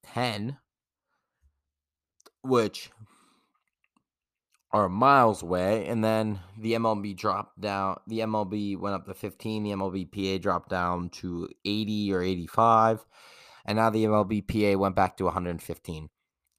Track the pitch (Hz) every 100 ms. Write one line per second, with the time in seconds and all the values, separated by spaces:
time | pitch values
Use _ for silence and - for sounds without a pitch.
0 | - 117 123 101 110 139 _ _ _ _
1 | _ _ _ _ _ _ _ _ _ _
2 | _ _ - _ 131 123 104 - - _
3 | - _ _ _ _ _ _ _ _ _
4 | _ _ _ _ _ _ _ 107 95 95
5 | 131 139 117 95 87 90 92 110 80 117
6 | 110 110 110 98 90 104 110 113 113 107
7 | 101 90 107 95 104 - 101 98 95 90
8 | - 110 110 107 98 107 101 95 98 95
9 | 95 95 101 - 113 110 104 98 98 95
10 | 90 101 95 95 95 87 - 92 87 90
11 | 87 - 92 85 - - 101 107 107 107
12 | 104 92 92 90 85 - 117 113 113 113
13 | - - - - - - - 107 113 110
14 | 110 107 101 107 - 110 104 98 98 92
15 | 92 - 92 87 87 85 - - - 78
16 | 78 _ _ _ _